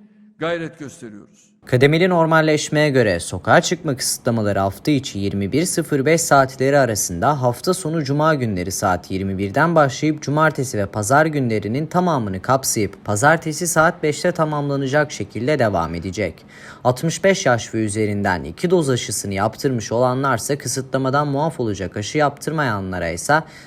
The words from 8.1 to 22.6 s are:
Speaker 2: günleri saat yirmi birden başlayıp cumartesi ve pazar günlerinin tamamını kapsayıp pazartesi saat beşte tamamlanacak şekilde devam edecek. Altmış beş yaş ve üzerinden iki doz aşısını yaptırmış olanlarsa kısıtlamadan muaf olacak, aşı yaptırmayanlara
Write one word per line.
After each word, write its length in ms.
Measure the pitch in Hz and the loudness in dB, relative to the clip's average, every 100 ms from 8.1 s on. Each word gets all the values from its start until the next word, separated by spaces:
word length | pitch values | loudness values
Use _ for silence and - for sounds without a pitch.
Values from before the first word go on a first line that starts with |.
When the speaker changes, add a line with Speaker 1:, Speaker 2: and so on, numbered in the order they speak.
| 143 156 | 0 2
Speaker 2:
günleri 380 | 156 120 95 90 | 2 0 -2 -4
saat 380 | - 101 90 - | -2 0 0 -2
yirmi 280 | 95 98 95 | -4 -4 -2
birden 360 | 98 104 160 | -2 0 2
başlayıp 480 | 165 143 127 131 - | 4 2 0 -2 -2
cumartesi 560 | - 143 156 147 131 107 | -2 2 2 0 -4 -4
ve 80 | 98 | -4
pazar 400 | 110 104 139 160 | -4 2 4 4
günlerinin 600 | 151 127 110 101 123 156 | 0 0 0 -2 -4 -2
tamamını 560 | 175 180 147 107 92 | 0 2 0 -2 -4
kapsayıp 640 | - 135 - - 98 - | 0 0 0 -2 -2 -4
pazartesi 640 | - 104 135 165 160 147 175 | -4 2 4 4 0 -4 -2
saat 360 | 165 160 170 | 2 2 2
beşte 300 | 156 147 180 | -2 0 0
tamamlanacak 800 | 175 156 147 143 139 135 147 147 | 0 0 0 -2 -2 0 0 0
şekilde 460 | - 101 - 123 - | -4 -8 -4 -2 2
devam 360 | 113 95 82 | 2 0 -2
edecek. 500 | 85 92 92 92 - - - - - | -4 -6 -4 -4 -6 -18 -20 -20 -4
Altmış 400 | 120 127 165 160 | -2 0 -2 0
beş 220 | 196 190 139 | 2 2 2
yaş 280 | 117 - | 0 0
ve 100 | 110 | -2
üzerinden 600 | 110 104 107 101 101 90 | -2 0 -2 0 0 -2
iki 260 | 82 85 180 | -4 -4 0
doz 200 | 180 143 | 2 2
aşısını 440 | 123 - - 101 | -2 -2 -6 -4
yaptırmış 580 | 95 107 - 143 123 - | -2 -2 -2 -2 -2 -2
olanlarsa 680 | 113 127 127 139 123 - 147 | 0 0 0 0 -2 -2 -4
kısıtlamadan 680 | 127 135 131 131 131 139 147 | -4 -6 -4 -2 0 0 0
muaf 320 | 139 160 - | 0 -2 -2
olacak, 360 | 117 95 90 - | -4 -4 -6 -6
aşı 220 | 104 151 | -4 0
yaptırmayanlara 880 | 147 143 - 156 | 0 0 -6 -2